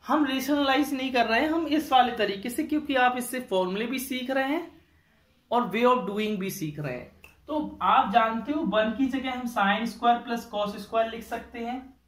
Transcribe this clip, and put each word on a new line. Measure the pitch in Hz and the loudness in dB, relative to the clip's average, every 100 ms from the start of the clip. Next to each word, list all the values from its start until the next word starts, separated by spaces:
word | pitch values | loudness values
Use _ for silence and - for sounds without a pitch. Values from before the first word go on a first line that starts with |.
| - | 0
हम | 302 277 | 2 2
rationalize | 262 262 285 277 269 285 | 0 0 2 4 2 2
नहीं | 277 262 | 0 0
कर | 247 220 | 0 2
रहे | 226 | 2
हैं, | 311 | 2
हम | 320 311 | 0 0
इस | 294 - | 0 4
वाले | 262 240 240 | 4 4 2
तरीके | 202 196 247 | -2 -2 -6
से, | 240 | -4
क्योंकि | 302 302 294 262 | -2 -2 0 2
आप | 247 247 | 2 2
इससे | 240 254 | -6 -8
formula | 247 185 180 196 233 | -2 0 0 -2 -4
भी | 254 | -6
सीख | - 254 254 | -6 -6 -2
रहे | 269 | -2
हैं | 269 320 349 - _ _ _ _ _ _ _ | 0 -2 -6 -16 _ _ _ _ _ _ _
और | 233 208 | 0 0
way | 202 247 | 2 4
of | 247 190 | 4 0
doing | 208 214 208 | -2 -2 -2
भी | 190 | -4
सीख | - 156 147 | -6 -8 -6
रहे | 147 123 | -6 -8
हैं। | - - - _ - | -10 -20 -20 _ -6
तो | 311 - - | -4 -4 -2
आप | 185 233 - | 4 4 4
जानते | 233 226 226 - | 4 4 0 -4
हो, | 302 | -2
वन | 196 214 220 | 0 2 0
की | - 269 | 0 -2
जगह | 262 262 | 0 -4
हम | 247 | -6
sin | 240 - 196 214 233 | -4 0 2 2 -2
square | - 240 240 | 0 2 2
plus | 240 233 - 208 | 0 -6 -6 -6
cos | 202 220 | -4 -6
square | 202 226 226 | -4 0 0
लिख | 226 | -4
सकते | - 233 - 240 | -10 -10 -10 -10
हैं। | 233 254 262 - | -8 -8 -10 -20